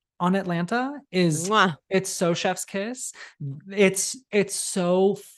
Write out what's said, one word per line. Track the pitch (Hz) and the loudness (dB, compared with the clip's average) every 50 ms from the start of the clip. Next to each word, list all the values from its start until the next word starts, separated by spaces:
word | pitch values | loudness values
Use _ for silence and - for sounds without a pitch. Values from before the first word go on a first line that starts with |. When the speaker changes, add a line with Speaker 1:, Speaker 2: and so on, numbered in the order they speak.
| _ _ _ - | _ _ _ -2
Speaker 1:
on | 175 180 190 | 0 2 2
Atlanta | 196 180 180 170 170 175 170 226 240 254 269 294 277 - _ - | 0 0 -2 -2 -2 -2 -2 -2 -2 -2 -4 -6 -10 -10 _ 0
is | 185 180 165 156 156 170 196 | 2 2 4 2 2 0 2
Speaker 2:
Mwah. | 220 214 185 190 143 - _ - | 4 4 4 4 2 -2 _ -2
Speaker 1:
it's | 196 190 190 - | 0 0 0 -2
so | - - 185 170 175 | -2 -2 0 0 0
chef's | - - 190 180 - - | 0 0 -2 -2 -4 -6
kiss. | - - 196 196 226 254 254 - - - - - - - - 147 139 139 156 - 190 | -8 -6 -6 -6 -6 -8 -10 -12 -12 -14 -16 -20 -20 -16 -12 -10 -10 -10 -12 -14 -4
It's, | 196 202 202 185 190 190 - - - - - _ 208 | 2 4 4 4 4 2 -4 -6 -6 -10 -8 _ 0
it's | 208 190 196 - | 0 0 0 -2
so | - - - - 196 175 175 180 185 190 202 190 196 - - - | -8 -6 -4 -4 -2 0 2 4 4 4 2 2 -2 -8 -16 -10